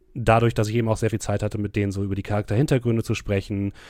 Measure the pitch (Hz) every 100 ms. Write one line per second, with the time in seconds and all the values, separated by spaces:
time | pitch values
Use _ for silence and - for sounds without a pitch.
0 | _ - 113 113 117 117 107 113 113 110
1 | 110 113 - 104 107 101 101 104 101 95
2 | 98 98 - 104 104 107 147 135 120 113
3 | 107 113 - 98 - 98 101 - -